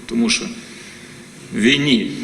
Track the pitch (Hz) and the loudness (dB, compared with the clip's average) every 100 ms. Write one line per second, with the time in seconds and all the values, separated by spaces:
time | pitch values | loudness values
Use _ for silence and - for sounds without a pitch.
0 | - 117 117 - 117 - - - - - | -4 0 2 2 -2 -8 -12 -16 -16 -16
1 | - - - - - 117 107 143 147 120 | -18 -18 -18 -18 -8 2 4 6 4 4
2 | 95 - | 2 -2